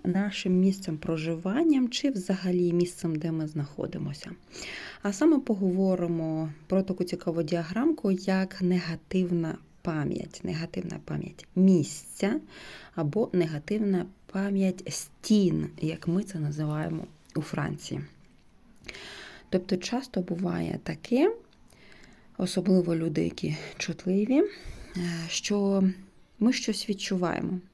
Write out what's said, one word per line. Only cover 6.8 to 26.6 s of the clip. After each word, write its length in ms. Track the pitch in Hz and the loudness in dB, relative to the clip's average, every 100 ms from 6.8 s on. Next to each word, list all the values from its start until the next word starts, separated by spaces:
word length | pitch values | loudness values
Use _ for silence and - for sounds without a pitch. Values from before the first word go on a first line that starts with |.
таку 220 | 196 185 | 2 -2
цікаву 380 | 180 180 - 165 | -2 -2 -2 0
діаграмку, 680 | 160 175 165 202 294 311 202 | 0 0 -2 0 2 2 2
як 520 | 185 190 190 190 - | 2 2 2 0 0
негативна 960 | 180 180 165 165 - 190 175 170 165 - - - | 2 2 0 -6 -2 0 2 2 0 -4 -12 -8
пам'ять. 580 | - 156 143 - - - | -4 -2 0 -2 -6 -8
Негативна 540 | 185 160 165 190 - - | -6 -4 -4 -6 -6 -8
пам'ять 420 | - 151 - - - 180 | -6 -6 -6 -12 -6 4
місця 840 | 190 180 147 - - - 196 302 - - - - - | 6 6 4 -4 -14 -2 -2 0 -6 -14 -18 -18 -10
або 360 | - 151 208 240 | -4 -2 0 0
негативна 720 | 180 160 151 - 214 202 185 175 - - | 2 0 -2 -4 -2 2 0 -2 -10 -8
пам'ять 500 | 190 196 196 190 185 - | -4 0 2 2 0 -6
стін, 840 | - - - - 208 185 156 151 - | -8 -10 -8 2 4 4 2 -2 -4
як 280 | 156 165 170 | -4 -2 -2
ми 140 | 180 | -2
це 160 | 196 170 | -2 -4
називаємо 680 | 147 151 151 151 165 160 - - - | -4 -2 -2 -2 -4 -6 -8 -16 -10
у 60 | 160 | -8
Франції. 600 | 151 - 156 147 - 139 147 - - - _ - - - - - - - - - - | -4 -4 -4 -6 -8 -8 -8 -16 -20 -20 _ -20 -20 -20 -18 -16 -16 -16 -18 -20 -2
Тобто 260 | 190 185 180 | -2 0 -2
часто 440 | - 240 262 196 | -2 -4 -4 -4
буває 580 | 180 170 180 170 165 170 | -4 -2 -2 -2 -2 -4
таке, 500 | - 156 - 247 381 466 - - - - - - - - - - | -6 -8 -2 2 4 2 -8 -20 -20 -20 -20 -20 -20 -20 -16 -4
особливо 580 | 185 - 180 185 170 165 | -2 0 4 4 4 0
люди, 280 | 165 156 | 0 0
які 320 | 165 - 156 151 - - | 0 -2 -4 -4 -6 -8
чутливі, 640 | - 160 185 190 214 269 | -6 -4 0 2 4 4
е, 60 | 403 - - - - 185 175 170 165 | 4 0 -14 -14 -10 -6 -4 -4 -6
що 560 | - - 202 196 196 190 185 - - - - | -6 0 2 2 4 4 2 -8 -20 -20 2
ми 140 | 220 | 2
щось 360 | 254 | 2